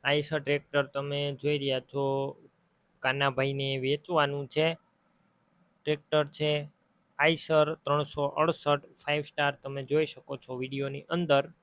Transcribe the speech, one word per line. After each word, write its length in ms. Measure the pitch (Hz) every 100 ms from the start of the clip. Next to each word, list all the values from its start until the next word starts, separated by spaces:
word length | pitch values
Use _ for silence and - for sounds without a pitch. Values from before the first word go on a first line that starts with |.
આઈશર 360 | 131 147 147 156
ટ્રેક્ટર 420 | 143 143 - 143 139
તમે 280 | 139 143 143 143 135
જોઈ 160 | 147 147
રહ્યા 260 | 139 131 -
છો, 120 | 139 139 135 139 - - _ _ _ _ _
કાનાભાઈને 680 | 135 135 139 131 135 139 135 135 131
વેચવાનું 640 | 147 - 170 143 143 139 151
છે. 120 | 160 165 _ _ _ _ _ _ _ _ _ _ -
ટ્રેક્ટર 400 | 151 _ 151 147 -
છે 140 | 151 151 147 _ _ _ _ -
આઈશર 480 | 151 160 - 156 151 156
ત્રણસો 400 | - 143 143 156 143 151
અડસઠ 480 | 160 160 151 147 - -
ફાઈવ 220 | - 147 143
સ્ટાર, 240 | - 143 139
તમે 180 | 139 139 131
જોઈ 160 | 147 156
શકો 200 | - - 135
છો 140 | - 127
વીડિયોની 440 | 131 135 139 139 - 170
અંદર. 280 | 165 139 139 -